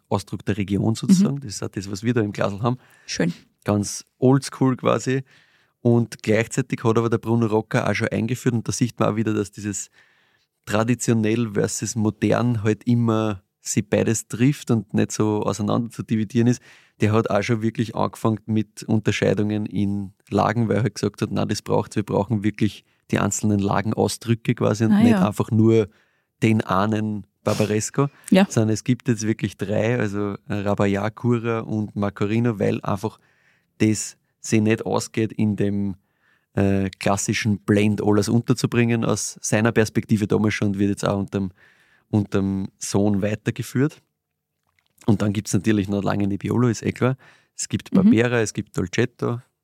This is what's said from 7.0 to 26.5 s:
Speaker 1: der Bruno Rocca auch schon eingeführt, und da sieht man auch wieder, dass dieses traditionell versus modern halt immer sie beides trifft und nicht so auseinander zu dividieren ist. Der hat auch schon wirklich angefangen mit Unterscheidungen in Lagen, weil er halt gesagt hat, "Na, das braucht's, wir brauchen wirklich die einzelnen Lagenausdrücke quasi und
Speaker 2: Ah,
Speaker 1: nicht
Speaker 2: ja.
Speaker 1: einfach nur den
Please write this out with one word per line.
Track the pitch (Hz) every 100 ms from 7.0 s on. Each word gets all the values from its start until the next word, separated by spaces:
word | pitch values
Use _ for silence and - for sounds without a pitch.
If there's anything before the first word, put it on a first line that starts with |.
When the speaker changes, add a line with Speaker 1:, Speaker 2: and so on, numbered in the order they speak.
| 113
Speaker 1:
der | 110
Bruno | 110 117 110
Rocca | 107 - 127 -
auch |
schon | 101 110
eingeführt, | 101 113 127 127 117
und | 107
da |
sieht | - 117 -
man | 110
auch | 107
wieder, | 110
dass | 107 101
dieses | - 101 98 - _ _ _ _ _ _ _ -
traditionell | 107 117 120 - 113 107 113 113
versus | 104 107 - 107 110
modern | 107 - 107 107 120 117
halt | 107 104 -
immer | 120 117 110 110 98 _ _
sie | - 117
beides | - 104 104 110 -
trifft | 107 131 147 -
und | 117 -
nicht | 107 107
so | - 107 104
auseinander | 104 101 104 113 117
zu | -
dividieren | - 113 104 117 117
ist. | 123 - - _ -
Der | 104
hat | 113 113
auch | 101
schon | 101 113
wirklich | 110 - 110 98
angefangen | 101 - 113 107 -
mit | 107 107 -
Unterscheidungen | - 110 107 - 104 101 104 107 107
in | 98 101 101 98 - -
Lagen, | 101 101 113 110
weil | 104
er |
halt | 110 -
gesagt | 104 -
hat, | 104
"Na, | 98 101
das | 107
braucht's, | - 104 - 110
wir |
brauchen | 98 101 98 107
wirklich | 104 - 107 - _ _ -
die | -
einzelnen | 98 - 104 104
Lagenausdrücke | 98 98 104 107 104 - 113 117 - 117
quasi | 113 107 110
und |
Speaker 2:
Ah, | 208
Speaker 1:
nicht | 240
Speaker 2:
ja. | 208 107
Speaker 1:
einfach | - -
nur | 110 113 113 107 _ _ _ _ -
den | 113